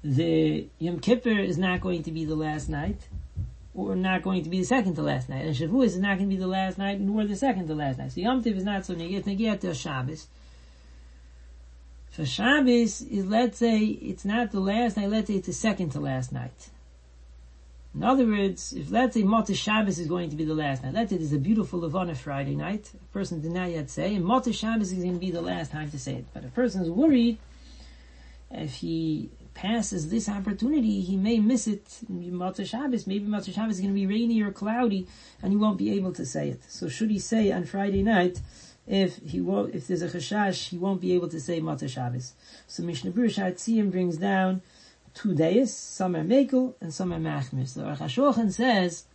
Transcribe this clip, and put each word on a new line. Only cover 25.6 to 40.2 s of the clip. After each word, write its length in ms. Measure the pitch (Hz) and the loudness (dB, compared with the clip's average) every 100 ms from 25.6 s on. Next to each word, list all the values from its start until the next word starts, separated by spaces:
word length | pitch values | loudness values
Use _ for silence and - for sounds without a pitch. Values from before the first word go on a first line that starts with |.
| 151 | -6
time 180 | 151 151 | -6 -8
to 80 | 147 | -8
say 160 | 135 131 | -8 -8
it. 100 | - | -10
But 100 | - | -14
a 40 | 135 | -8
person 320 | 233 247 190 | 0 0 2
is 80 | 170 | -2
worried, 480 | 175 320 262 233 220 - - - - - - - - - - - | 4 6 6 4 0 -10 -20 -20 -20 -20 -20 -20 -20 -20 -20 -14
if 240 | - 151 - | -8 -8 -6
he 540 | 170 165 160 156 - - - - | -4 -2 0 -2 -4 -12 -20 -8
passes 540 | 190 233 214 185 151 | -2 0 0 -4 -2
this 180 | 226 214 | -2 0
opportunity, 720 | 202 190 196 233 302 220 202 | -2 -2 -2 2 2 2 2
he 160 | 180 196 | 0 2
may 220 | 202 233 | 4 4
miss 280 | 208 262 - | 6 4 0
it, 180 | 202 - - 226 | -4 -6 -18 -10
Motzei 540 | 180 175 180 185 190 196 | -8 -6 -4 -4 -4 -6
Shabbos. 400 | 226 285 240 - | -4 -2 -2 -2
Maybe 220 | 202 208 | -4 -2
Motzei 260 | 208 190 | -2 -2
Shabbos 220 | 185 220 185 | -4 -2 0
is 60 | |
gonna 120 | 196 | 0
be 140 | 196 190 | 0 2
rainy 340 | 214 233 220 | 2 2 2
or 100 | 208 | 2
cloudy, 560 | 196 202 233 247 196 185 - - - | -2 -2 2 2 0 -4 -14 -20 -8
and 80 | 190 | 0
he 60 | 202 | 4
won't 200 | 214 185 | 4 2
be 120 | 208 | 0
able 200 | 202 185 | 0 0
to 120 | - 139 | -4 -4
say 240 | - 143 | -4 -4
it. 120 | 127 - | -6 -12
So 220 | - 170 | -8 -8
should 220 | - 220 | -2 0
he 80 | 202 | 0
say 320 | - 226 202 | 2 4 4
on 120 | 185 170 | 2 -2
Friday 360 | 196 202 196 | -2 0 2
night, 400 | 202 214 180 180 - - - - - | 4 6 4 0 -10 -16 -20 -20 -2
if 300 | 196 185 - | 2 2 0
he 220 | 151 180 | -6 -2
won't, 360 | 175 202 202 185 | 0 0 0 -4
if 100 | - | -4
there's 140 | 175 | -2
a 80 | 170 | -2
chashash, 600 | 175 | -6